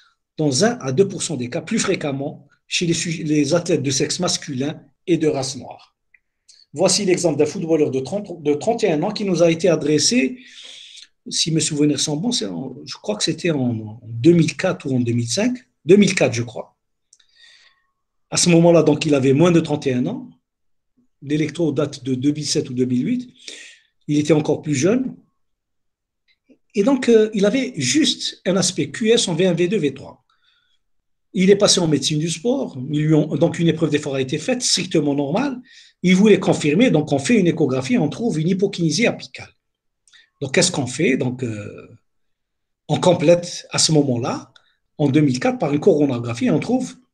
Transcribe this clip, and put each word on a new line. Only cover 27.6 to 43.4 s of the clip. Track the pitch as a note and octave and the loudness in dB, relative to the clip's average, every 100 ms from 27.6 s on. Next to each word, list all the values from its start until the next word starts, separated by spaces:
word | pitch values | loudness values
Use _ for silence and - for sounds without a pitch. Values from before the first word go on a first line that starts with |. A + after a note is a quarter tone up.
| C4 E3 | -2 -4
juste | B2 D4+ D4+ - - - - | 0 2 2 0 -8 -6 -2
un | F#3 | 0
aspect | E3 - - | 0 -2 -6
Q | - A3 | -2 2
S | A#3 - | 2 2
en | |
V | D#3+ F#3 | 0 0
un, | |
V | E3 F3 | 2 0
deux, | G#3 | 0
V | D3 | -2
trois. | C3 F#2 - _ _ _ _ _ _ _ _ _ _ _ | -4 -14 -20 _ _ _ _ _ _ _ _ _ _ _
Il | F#3+ F#3+ | 2 4
est | G3+ | 4
passé | G#3 - | 4 2
en | E3 | 2
médecine | C#3 - D3+ | 0 0 -2
du | E3 | -4
sport, | D#3+ A#3+ C4+ B3+ B2+ D3 | -4 -2 -2 -4 -8 -6
ils | D3+ D3+ | -2 2
lui | |
ont, | D#3 - C#3+ | 2 2 0
donc | E3 E3 | 0 2
une | E3+ | 0
épreuve | D#3 D#3 | 0 0
d'effort | D3 D3+ C3+ | -2 -2 -6
a | |
été | C3+ D3+ | -4 -6
faite, | - B3 | -4 -4
strictement | - - F3 E3+ D3 | -2 -2 0 0 0
normale. | C#3+ C#3 F#3+ C#4+ B3 - - - _ | -2 -2 -2 -2 -6 -14 -20 -20 _
Il | F3+ F#3 | 2 4
voulait | G#3+ G3 | 6 6
confirmer, | F3+ - D3+ D#3+ B3+ | 4 0 0 2 4
donc | D#3 D3+ | 2 0
on | C#3+ | -2
fait | - A#3 | 2 2
une | F3 | 2
échographie, | - C#3 C3 B2+ B3 | 2 0 -2 -2 0
on | D3 | 0
trouve | - A3+ D#3 | -2 -4 -2
une | D#3+ | -2
hypokinésie | F#3+ G3+ - E3 D3 A3+ | 0 -2 0 -2 0 0
apicale. | - - - - _ _ _ _ _ _ _ _ - | -2 -10 -18 -20 _ _ _ _ _ _ _ _ -12
Donc | B2+ F#3 | -4 0
qu'est-ce | - | 0
qu'on | - B2 | -2 -6
fait ? | - F#3+ C3+ | -2 -2 0
Donc, | B2+ B2 | -2 -4
euh, | A#2+ G#2+ G#2 - - A2+ _ _ _ _ _ _ _ _ - | -8 -8 -12 -16 -20 -20 _ _ _ _ _ _ _ _ -4
on | C3+ | 0
complète | F#3 F3 D#3 F3 | 2 4 4 4